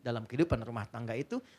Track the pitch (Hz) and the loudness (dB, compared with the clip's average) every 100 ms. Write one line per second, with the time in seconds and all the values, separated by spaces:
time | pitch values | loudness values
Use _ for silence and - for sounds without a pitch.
0 | 127 117 110 127 170 127 113 117 104 117 | -2 -2 -2 2 4 4 0 -4 -4 -4
1 | 117 113 147 247 - | -4 -2 -2 -4 -6